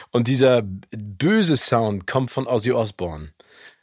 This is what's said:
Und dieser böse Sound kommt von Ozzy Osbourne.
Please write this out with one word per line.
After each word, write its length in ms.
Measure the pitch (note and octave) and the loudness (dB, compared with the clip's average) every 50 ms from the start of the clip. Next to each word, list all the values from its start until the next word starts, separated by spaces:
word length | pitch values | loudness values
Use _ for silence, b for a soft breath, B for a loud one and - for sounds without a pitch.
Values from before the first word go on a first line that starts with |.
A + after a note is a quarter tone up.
| B B | B B
Und 180 | - B2 A2+ B2 | -2 0 2 2
dieser 320 | C3+ B2 C3+ B2+ B2+ A#2+ | 2 4 6 6 6 4
böse 920 | G#2+ G2 F#2+ F#2+ - _ - A2 G#2 G#2 G2 - C#3+ F3 G#3+ A3 G3 E3 D3 | 2 -2 -8 -12 -12 _ -12 -12 -12 -12 -6 -2 0 2 4 4 4 2 2
Sound 500 | B2 - - B2 A2+ A2+ G#2+ G2+ G2 F2+ | 0 0 0 0 2 2 0 -2 -4 -6
kommt 240 | - - C3 C3 A#2+ | -4 -2 -2 -2 -2
von 160 | - C3+ C3 | -4 -6 -4
Ozzy 240 | A#2+ B2+ A2 G#2 B2 | -2 -2 0 0 0
Osbourne. 600 | B2 A#2+ A2 G2+ - - F2+ E2+ D#2+ D2+ D2+ D#2 - b b b b b b b b b | 0 0 -2 -2 -4 -6 -8 -8 -8 -10 -12 -16 -18 b b b b b b b b b